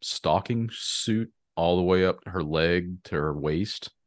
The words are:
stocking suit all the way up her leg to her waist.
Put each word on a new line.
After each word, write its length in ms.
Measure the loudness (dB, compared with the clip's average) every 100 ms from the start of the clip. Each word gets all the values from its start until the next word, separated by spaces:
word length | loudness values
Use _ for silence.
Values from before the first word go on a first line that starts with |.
stocking 640 | -10 -2 0 2 0 -2 -4
suit 600 | -6 -6 -4 0 -2 -2 _ _ 0
all 200 | 2 4
the 60 |
way 220 | 4 4
up 160 | 4 0 -6
her 160 | -4
leg 600 | -2 2 2 2 -2 -8
to 140 | -6 -2
her 180 | -2 -2
waist. 540 | -2 -2 -2 -8 -14 _